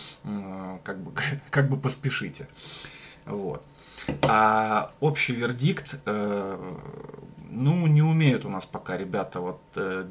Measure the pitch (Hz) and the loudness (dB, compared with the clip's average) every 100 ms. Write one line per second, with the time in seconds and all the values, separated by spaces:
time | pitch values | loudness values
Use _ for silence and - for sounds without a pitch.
0 | - - 101 104 98 95 92 92 - 95 | -14 -12 -8 -8 -6 -10 -10 -10 -10 -10
1 | 82 76 - 143 - 147 139 135 165 - | -8 -4 -4 -4 -2 2 2 2 -2 -4
2 | 135 - 90 - - - - - - - | -4 -4 -6 -10 -16 -16 -14 -14 -14 -16
3 | - - - 104 95 - - - - - | -20 -18 -10 -6 -6 -8 -12 -20 -18 -10
4 | - - 120 110 110 110 107 107 104 - | -8 0 4 6 6 6 4 2 0 0
5 | 151 143 - 120 120 120 147 160 - 147 | 0 2 0 0 -2 2 2 0 -4 -8
6 | - 104 104 101 98 92 92 87 - - | -4 -2 0 0 -2 -6 -8 -10 -12 -14
7 | - - 50 - - 110 135 175 165 151 | -14 -16 -16 -18 -10 0 4 6 6 8
8 | 156 160 151 120 98 98 - - - 92 | 8 6 6 4 0 -6 -8 -10 -6 -4
9 | 95 101 95 92 90 90 - - 95 92 | -2 -2 -2 -4 -6 -6 -10 -4 -4 -4
10 | 90 | -4